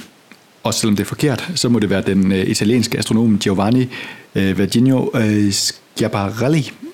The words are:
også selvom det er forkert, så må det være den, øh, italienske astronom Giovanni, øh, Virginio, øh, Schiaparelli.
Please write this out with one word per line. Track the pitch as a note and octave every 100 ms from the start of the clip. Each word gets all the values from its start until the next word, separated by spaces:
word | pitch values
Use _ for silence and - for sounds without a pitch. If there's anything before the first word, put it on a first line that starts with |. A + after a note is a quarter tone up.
| - - _ - _ _
også | A#2 A2
selvom | A2+ G#2
det |
er | G2+
forkert, | - D3+ A#2 - F3
så | B2+
må | A#2
det | G2+
være | F#2+
den, | F#2+ G2 F#2+
øh, | G2 G2
italienske | A2 G#2 B2 A2 -
astronom | - A2 A#2 G2+
Giovanni, | - F#2+ G2 B2 B2+ - - - - -
øh, | G2 F#2
Virginio, | G2 A#2 C3 C3 -
øh, | B2 G#2+ G#2 G#2
Schiaparelli. | G2 - - _ - G#2+ G#2+ G2 A2 B2+ D#3+ A2+ - D4